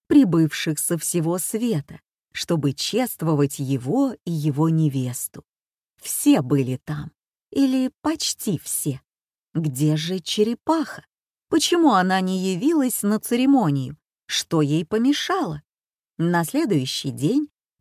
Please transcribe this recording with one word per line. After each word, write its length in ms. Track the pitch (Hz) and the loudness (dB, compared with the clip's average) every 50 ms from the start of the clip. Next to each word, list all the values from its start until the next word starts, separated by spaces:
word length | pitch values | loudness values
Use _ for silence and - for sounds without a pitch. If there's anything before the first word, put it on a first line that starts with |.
| _ - | _ 4
прибывших 680 | - 294 269 190 160 165 165 151 - - - 165 156 - | 6 6 6 6 4 4 2 2 0 -2 -4 -4 -4 -4
со 220 | - - 175 165 | -4 -4 -4 -4
всего 400 | - - - 175 156 160 175 185 | -4 -4 -2 -2 0 -2 -2 -2
света, 600 | - - - 214 233 240 214 151 143 - - - _ _ _ _ _ _ | -4 -4 -4 -2 -2 0 -2 -2 -4 -6 -12 -20 _ _ _ _ _ _
чтобы 420 | - - - - 175 160 135 143 131 | -12 -8 -4 -2 0 0 0 0 -2
чествовать 840 | - - - - 214 254 233 - - 170 160 160 143 143 139 - - | -2 -4 -4 -2 -2 -2 -2 -4 -4 -2 0 2 2 2 0 0 -4
его 560 | 143 131 139 127 123 127 175 262 277 269 220 - - | -4 -2 -2 -2 -2 0 0 0 0 0 -2 -6 -6
и 60 | - | -6
его 380 | 170 156 147 156 135 135 156 165 | -4 -2 0 0 0 2 2 2
невесту. 720 | 160 160 160 151 131 139 127 123 123 - - - - - - _ _ _ _ _ _ _ _ _ _ _ | 2 2 2 2 0 -2 -4 -4 -6 -8 -10 -12 -12 -16 -20 _ _ _ _ _ _ _ _ _ _ _
Все 420 | - - - - - 294 285 214 | -12 -8 -6 0 4 4 4 4
были 380 | 135 123 143 139 131 120 127 131 _ | 4 2 2 0 0 0 -4 -6 _
там, 280 | - 151 151 147 160 - _ _ _ _ _ _ _ | -8 -10 -8 -10 -12 -16 _ _ _ _ _ _ _
или 380 | - 269 277 262 262 262 262 262 - _ | 0 0 2 2 2 2 0 -2 -4 _
почти 580 | - 302 330 311 - - - - - 226 185 - | -4 -4 -2 -2 -4 -6 -6 -6 -4 -4 -4 -4
все. 420 | - - - - - 160 131 131 _ _ _ _ _ _ _ _ _ _ - | -4 -6 -6 -6 -4 -4 -6 -6 _ _ _ _ _ _ _ _ _ _ -6
Где 420 | 160 165 156 127 123 151 151 151 156 | -4 -2 -2 -2 0 0 0 0 0
же 220 | 156 165 185 190 | -2 -4 -6 -6
черепаха? 840 | 160 - - - 214 226 240 - - - 311 330 285 - - - - _ _ _ _ _ _ _ _ - | -6 -4 -2 0 0 0 -2 -4 -2 0 0 0 0 -4 -8 -14 -18 _ _ _ _ _ _ _ _ -2
Почему 440 | - 330 - - 349 349 330 294 226 | 0 0 2 2 2 4 4 4 4
она 280 | 185 180 185 190 190 | 4 4 2 2 2
не 320 | 185 185 185 185 185 190 190 | 0 0 -2 -2 0 -2 -2
явилась 480 | 165 208 294 339 311 269 254 - - | 0 0 2 2 2 2 0 0 -2
на 180 | - 202 208 214 | -2 0 0 -2
церемонию? 800 | - - 240 240 254 269 277 262 214 160 143 139 131 127 147 - _ _ _ _ _ - | -2 0 0 2 4 4 4 4 4 2 2 0 -2 -6 -10 -16 _ _ _ _ _ -8
Что 340 | - - - - - 160 | -6 -6 -4 0 0 2
ей 240 | 151 139 147 160 180 | 2 2 2 0 0
помешало? 800 | - - 220 233 262 294 294 - - 349 392 311 196 151 147 - _ _ _ _ _ _ _ _ _ _ - | 0 0 0 2 2 2 0 0 -2 -2 -2 -2 -4 -6 -10 -12 _ _ _ _ _ _ _ _ _ _ -2
На 260 | 160 170 175 175 165 | 0 2 2 2 0
следующий 680 | 156 - 277 330 247 196 147 127 135 - - - 143 | 0 0 0 0 2 2 0 0 -2 -4 -6 -6 -8
день 380 | 120 117 127 156 233 285 302 294 _ _ _ _ _ _ | -6 -2 -2 0 0 0 -2 -2 _ _ _ _ _ _